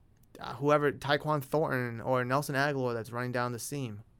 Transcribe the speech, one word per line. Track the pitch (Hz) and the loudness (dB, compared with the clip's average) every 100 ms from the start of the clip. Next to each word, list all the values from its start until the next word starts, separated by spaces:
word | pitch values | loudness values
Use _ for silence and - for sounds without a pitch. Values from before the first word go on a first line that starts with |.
| - - - - | -20 -20 -20 -12
uh, | - | -10
whoever, | 117 143 147 147 | -2 4 4 4
Tyquan | 120 135 147 151 151 | 0 0 0 2 -2
Thornton | 131 151 156 131 123 113 | 0 0 2 0 -2 -4
or | 123 127 | 0 0
Nelson | 123 135 151 | 2 0 2
Agholor | 135 139 139 123 | 0 2 2 0
that's | 117 110 | -2 -4
running | 120 123 | -4 -2
down | 123 123 | -2 -2
the | 117 | -4
seam. | - 143 123 104 - - | -6 -6 -6 -8 -14 -12